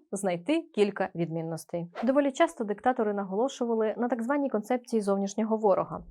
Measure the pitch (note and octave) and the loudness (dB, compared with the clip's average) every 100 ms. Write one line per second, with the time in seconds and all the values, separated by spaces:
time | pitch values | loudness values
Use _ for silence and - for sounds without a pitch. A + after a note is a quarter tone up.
0 | - G3 G3 F3 F3 D#4+ E4 - G3+ G3 | -6 -4 -2 -2 0 0 0 2 2 2
1 | F#3 E3+ E3 E3 D#3+ D#3+ - E3+ F3 - | -4 -2 -2 -2 -4 -6 -6 -8 -6 -2
2 | A#3 C4+ C#4 C4+ E4 - G#3+ G#3 B3+ B3+ | 2 4 2 2 0 0 -6 -2 0 0
3 | G#3+ G3+ G3 F#3+ C4 - A#3+ A3+ A3 G3 | 0 0 -2 0 -2 -2 -2 0 0 0
4 | A#3+ B3 A3+ D4 C#4 A#3 A3 B3+ - A3+ | -2 -2 0 0 0 -2 -2 -4 0 0
5 | G3+ G3 G3 - G#3+ A3 G#3+ F3+ E3 - | 2 0 0 -2 0 2 4 4 2 -6
6 | - | -12